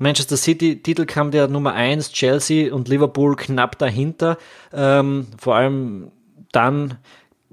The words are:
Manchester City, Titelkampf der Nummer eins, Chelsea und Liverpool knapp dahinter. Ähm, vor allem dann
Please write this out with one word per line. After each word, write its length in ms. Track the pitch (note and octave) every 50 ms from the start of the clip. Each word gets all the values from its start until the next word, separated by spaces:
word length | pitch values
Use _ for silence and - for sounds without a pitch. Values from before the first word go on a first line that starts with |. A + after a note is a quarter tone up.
Manchester 380 | C3 C#3+ D3 - C#3 - D3 C3
City, 440 | - - E3 D#3+ E3+ E3 D3 -
Titelkampf 500 | - - E3 E3 E3 C#3 - D#3 D3 D3
der 160 | C#3+ D3+ C#3+ C3+
Nummer 260 | C#3 C#3+ C#3+ C#3 F#2+
eins, 380 | G#2+ A#2+ B2+ C#3+ D#3 D3 -
Chelsea 640 | - - - B2+ C3+ D3 C#3 - D#3 D#3 D#3 C#3 C#3
und 140 | C3+ B2 A#2
Liverpool 480 | C3+ C#3 D3 C#3 C#3 C#3 C#3+ C#3+ C#3+
knapp 420 | C#3 - - C3+ B2+ B2 B2 - -
dahinter. 640 | D3+ B2+ G#2 A#2+ C3+ D#3 D#3+ - E3 E3 E3 E3 - - - - - _ -
Ähm, 540 | C#3+ C#3 C3+ C#3 C#3 C#3 C#3 C#3 C#3 C3 A2 A2 G#2
vor 180 | - C3 A#2+
allem 560 | A2+ B2+ C3+ C#3 C3+ C3 A#2+ G#2 F#2+ F2 - - _ _ _ _ - - _
dann 460 | - B2 A#2 B2+ C#3 C#3+ D3 C#3 B2+ - _ _ - - _ _ _ _ _ _